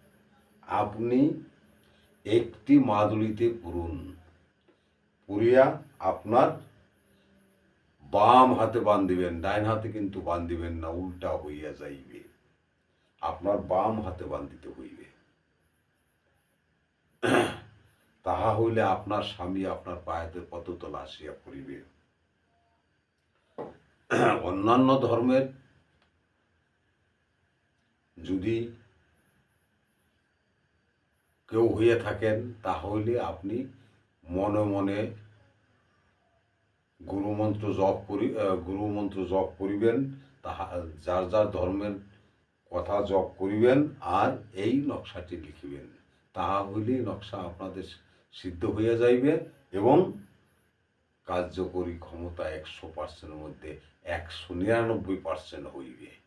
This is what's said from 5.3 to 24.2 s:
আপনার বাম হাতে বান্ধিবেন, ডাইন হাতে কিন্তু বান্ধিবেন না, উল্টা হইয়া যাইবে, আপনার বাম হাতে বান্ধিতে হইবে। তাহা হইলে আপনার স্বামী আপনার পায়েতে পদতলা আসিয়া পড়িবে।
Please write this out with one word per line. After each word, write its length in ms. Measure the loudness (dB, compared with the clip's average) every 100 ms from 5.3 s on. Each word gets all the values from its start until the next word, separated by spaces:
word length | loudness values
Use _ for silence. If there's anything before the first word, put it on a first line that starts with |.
| 2 6 8 8 4 -10 -6
আপনার 500 | -4 -2 2 4 4 0 -12 _ _ _ _ _ _ _ _ _ _ _ _ _
বাম 520 | -2 4 8 10 10
হাতে 260 | 6 2 2
বান্ধিবেন, 640 | 4 4 4 2 0 -2
ডাইন 220 | -2 0
হাতে 280 | 0 0 -2
কিন্তু 280 | -6 -6 -6
বান্ধিবেন 540 | -4 -4 -4 -6 -6
না, 140 | -6 -8
উল্টা 480 | -6 -8 -6 -6 -6
হইয়া 360 | -8 -10 -12
যাইবে, 480 | -12 -14 -14 -18 -20 -20 _ _ _ _ _ _ _ _ -10
আপনার 380 | -8 -4 -2 -2
বাম 420 | 0 0 2 0
হাতে 240 | -6 -8
বান্ধিতে 440 | -8 -8 -10 -16 -18
হইবে। 360 | -16 -18 -20 -20 _ _ _ _ _ _ _ _ _ _ _ _ _ _ _ _ _ _ _ _ -2 2 4 2 -2 -16 -20 _ _ _ _
তাহা 320 | -4 0 2
হইলে 280 | 2 2 2
আপনার 400 | 2 0 -2 -4
স্বামী 420 | -4 -6 -6 -4
আপনার 320 | -4 -6 -10 -10
পায়েতে 360 | -6 -6 -8 -12 -12
পদতলা 480 | -12 -10 -12 -10 -12
আসিয়া 340 | -12 -16 -16 -16
পড়িবে। 380 | -16 -16 -14 -16 -18 _ _ _ _ _ _ _ _ _ _ _ _ _ _ _ _ -14 -14 -14 _ _ -2 2